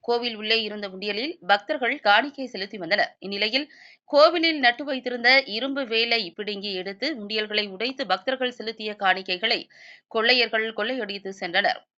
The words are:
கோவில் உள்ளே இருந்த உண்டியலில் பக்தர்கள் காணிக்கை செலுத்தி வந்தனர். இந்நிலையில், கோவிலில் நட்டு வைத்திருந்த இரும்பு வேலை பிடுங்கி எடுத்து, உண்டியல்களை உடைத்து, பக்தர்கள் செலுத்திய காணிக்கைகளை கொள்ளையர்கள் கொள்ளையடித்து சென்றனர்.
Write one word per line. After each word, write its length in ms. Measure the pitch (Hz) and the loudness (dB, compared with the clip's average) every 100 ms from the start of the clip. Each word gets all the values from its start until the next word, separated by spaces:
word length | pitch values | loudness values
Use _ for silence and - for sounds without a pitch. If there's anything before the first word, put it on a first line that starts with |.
கோவில் 340 | - 240 240 220 | 0 0 0 -4
உள்ளே 260 | 214 226 | 0 0
இருந்த 280 | 214 208 202 | 0 -6 -8
உண்டியலில் 480 | 185 208 202 277 349 180 | -8 -6 -4 -6 -8 2
பக்தர்கள் 520 | 202 - 302 233 285 | 2 2 -2 -2 0
காணிக்கை 460 | 208 208 277 - 254 | 4 4 4 -6 -10
செலுத்தி 320 | 196 196 214 | -8 -8 -8
வந்தனர். 380 | 170 202 160 _ | -2 0 0 _
இந்நிலையில், 520 | 190 202 214 254 294 - - - _ | -8 -2 0 0 -4 -14 -20 -20 _
கோவிலில் 540 | 285 311 339 330 311 | 6 6 6 0 2
நட்டு 240 | 247 240 285 | 2 2 -4
வைத்திருந்த 580 | 262 247 247 240 269 269 | -6 -4 0 4 4 4
இரும்பு 400 | 208 262 277 254 | -6 -4 -4 -2
வேலை 460 | 226 233 233 185 | 0 2 0 -2
பிடுங்கி 420 | 160 208 202 202 | -8 -8 -6 -6
எடுத்து, 420 | 190 185 196 277 285 | -6 -8 -6 -6 -6
உண்டியல்களை 540 | 202 220 214 208 208 | -6 -6 -2 -2 -4
உடைத்து, 360 | 185 233 269 220 | -4 -6 -6 -2
பக்தர்கள் 460 | 185 - 262 254 | -2 -2 -4 -4
செலுத்திய 440 | 247 220 220 214 208 | -6 -10 -8 -10 -2
காணிக்கைகளை 680 | 196 190 190 180 220 226 - - - - _ | 0 0 -2 -2 0 -2 -4 -20 -20 -20 _
கொள்ளையர்கள் 680 | 226 226 254 226 226 220 | 0 4 4 4 0 -2
கொள்ளையடித்து 600 | 220 214 262 208 202 196 196 | -4 -4 -2 -6 -6 -8 -8
சென்றனர். 420 | 180 175 196 - _ | -2 0 0 -2 _